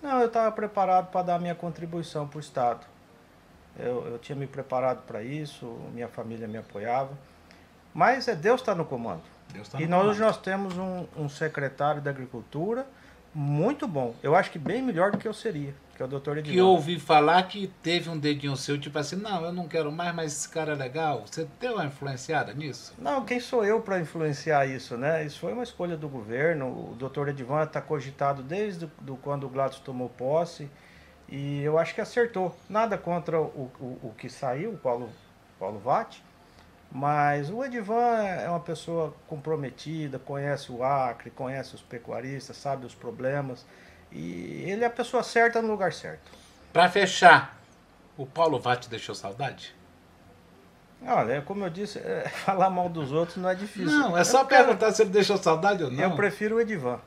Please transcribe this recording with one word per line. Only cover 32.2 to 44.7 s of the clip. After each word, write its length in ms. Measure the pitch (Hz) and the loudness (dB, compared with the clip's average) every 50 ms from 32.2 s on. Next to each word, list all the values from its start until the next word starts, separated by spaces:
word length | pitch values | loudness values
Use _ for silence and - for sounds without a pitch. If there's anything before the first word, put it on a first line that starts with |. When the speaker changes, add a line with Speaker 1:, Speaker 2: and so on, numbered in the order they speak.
| 240 233 233 190 185 180 175 - - - | 2 2 2 -2 -2 -2 -4 -8 -16 -4
Speaker 1:
Nada 280 | 190 214 226 226 202 175 | 0 0 2 2 0 -4
contra 420 | - 170 170 175 156 - 160 165 | -2 -2 -4 -2 -2 0 0 0
o, 40 | 156 139 - - 135 123 127 - | 0 0 -4 -8 -10 -10 -10 -12
o, 180 | 139 123 131 - - 123 | -12 -12 -10 -10 -12 -14
o 40 | 107 | -14
que 120 | - - 117 | -12 -14 -14
saiu, 440 | - - - 135 123 139 175 226 220 | -10 -6 -4 -2 -2 -2 -4 -6 -8
o 40 | |
Paulo, 320 | 160 - 131 120 123 123 110 110 - - - - - - - - - | -4 -2 -2 -2 -2 -4 -8 -12 -18 -20 -20 -20 -20 -20 -20 -14 -8
Paulo 200 | 95 95 107 107 | -8 -8 -8 -6
Vatti, 440 | 95 123 143 190 226 220 - - - - - - - - - - - - - - - - - | -2 0 0 0 0 -4 -10 -20 -20 -20 -20 -20 -20 -20 -20 -20 -20 -20 -20 -20 -20 -14 -8
mas 560 | 131 139 143 147 147 147 147 143 143 143 143 | -2 0 0 2 4 4 4 4 2 0 -4
o 140 | 190 226 262 | -4 -6 -6
Edivan 540 | 277 240 240 214 185 220 233 240 240 233 226 214 | -4 -4 -6 -4 0 2 2 4 4 4 2 0
é 240 | 196 185 151 107 143 | 0 -2 -4 -2 -2
uma 120 | 170 170 | -2 -4
pessoa 560 | 160 - 165 151 - - 170 165 160 151 151 - - | -4 -4 -8 -8 -6 -4 -2 -2 -2 -2 -6 -12 -14
comprometida, 920 | - 160 151 139 156 160 151 143 127 - - - 147 156 160 156 143 131 131 | -12 -12 -10 -4 -4 -4 -2 -4 -6 -10 -12 -10 -8 -6 -6 -6 -6 -6 -8
conhece 520 | - - 139 139 139 143 143 135 139 - | -10 -8 -8 -4 -2 -2 -2 -4 -4 -10
o 140 | 131 117 123 | -6 -2 0
Acre, 460 | 131 143 139 131 123 117 - - 120 | 2 2 2 2 0 -2 -6 -12 -18
conhece 440 | - - 135 127 135 135 127 - - | -12 -8 -8 -6 -6 -8 -8 -10 -14
os 60 | - | -18
pecuaristas, 800 | - - - 120 117 - 117 113 120 131 135 135 123 - 120 - | -18 -14 -14 -14 -10 -8 -8 -6 -6 -6 -8 -10 -10 -12 -16 -10
sabe 260 | - 143 139 131 127 | -6 -6 -6 -6 -6
os 100 | 120 - | -12 -16
problemas. 680 | - - 123 110 - 123 131 139 143 143 135 127 117 - - - - - - - - - - - | -12 -12 -12 -10 -4 -2 -2 -2 -2 -2 -4 -8 -10 -14 -20 -20 -20 -20 -20 -20 -20 -20 -18 -12
E 520 | - 156 170 180 175 - - - - 135 | -10 -8 -8 -8 -8 -8 -10 -10 -8 -6
ele 160 | 160 | -6